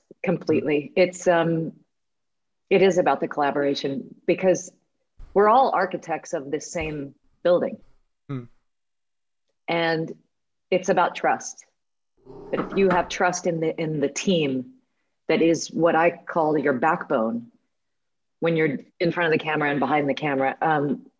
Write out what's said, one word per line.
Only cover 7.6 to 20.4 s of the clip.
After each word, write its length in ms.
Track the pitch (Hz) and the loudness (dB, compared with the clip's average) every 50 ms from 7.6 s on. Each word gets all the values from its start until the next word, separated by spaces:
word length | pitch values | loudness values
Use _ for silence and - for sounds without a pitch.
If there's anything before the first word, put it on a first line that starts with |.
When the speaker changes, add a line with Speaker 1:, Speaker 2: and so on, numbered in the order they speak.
| 135 - 110 - - - _ _ _ _ _ _ _ - | 2 -2 -6 -8 -16 -20 _ _ _ _ _ _ _ -12
Speaker 2:
Hmm. 160 | 143 127 120 120 - _ _ _ _ _ _ _ _ _ _ _ _ _ _ _ _ _ _ _ _ _ _ - | -10 -10 -10 -12 -20 _ _ _ _ _ _ _ _ _ _ _ _ _ _ _ _ _ _ _ _ _ _ -4
Speaker 1:
And 440 | 170 170 165 165 165 160 165 - - - _ _ _ _ _ _ _ _ _ - | -2 0 0 0 0 -2 -4 -6 -10 -16 _ _ _ _ _ _ _ _ _ -2
it's 180 | 190 180 180 - | -2 0 0 2
about 260 | 190 185 175 - - | 2 2 2 0 0
trust. 500 | - - 160 131 - - - - - - _ _ _ _ _ _ _ _ _ _ _ _ - - - - - | -2 -2 0 0 -2 -4 -10 -16 -18 -20 _ _ _ _ _ _ _ _ _ _ _ _ -20 -20 -18 -12 -8
But 100 | - - | -6 -6
if 160 | - - - 190 | -6 -4 0 2
you 100 | 196 190 | 4 4
have 180 | 180 180 165 - | 4 2 0 -2
trust 380 | - - 190 180 175 - - | -2 -2 0 0 0 -2 -2
in 140 | 185 165 165 | -4 -4 -2
the, 180 | 160 160 - - | -2 -4 -4 -4
in 200 | 170 156 156 151 | -4 -4 -2 -2
the 80 | 139 143 | -2 -2
team, 640 | 277 - - 208 185 165 151 139 131 131 127 - - _ _ _ _ _ _ _ _ _ _ - | -4 -4 -2 0 0 2 0 0 -2 -4 -6 -8 -14 _ _ _ _ _ _ _ _ _ _ 0
that 140 | 160 156 156 | 2 2 4
is 280 | 165 165 143 - - | 4 2 2 -2 -6
what 240 | - - 160 170 156 | -2 2 2 4 4
I 140 | 160 165 175 175 - - - | 4 4 2 0 -2 -8 -6
call 300 | - 175 160 151 151 151 | -2 0 0 2 0 0
your 160 | 127 147 143 | 0 0 0
backbone 720 | 120 120 160 165 180 - - 151 123 110 113 113 117 120 - _ _ _ _ _ _ _ _ _ _ _ _ _ _ _ _ _ - | 0 0 0 0 -2 -2 -2 -2 0 0 0 -2 -6 -8 -12 _ _ _ _ _ _ _ _ _ _ _ _ _ _ _ _ _ -4
when 160 | - 165 165 | -2 0 2
you're 220 | 160 156 156 135 - - _ _ - | 2 2 0 0 -4 -8 _ _ -2
in 120 | 185 170 160 | -2 0 0
front 200 | 175 175 165 156 | 0 2 2 2
of 60 | 165 | 0
the 40 | - | 0
camera 260 | 156 151 151 151 143 | -2 -2 0 0 0
and 80 | 143 147 | 0 0
behind 300 | 135 127 147 151 147 139 | 0 0 0 0 0 0
the 60 | 131 | -2
camera, 420 | - 147 147 139 131 | -2 -2 -2 0 0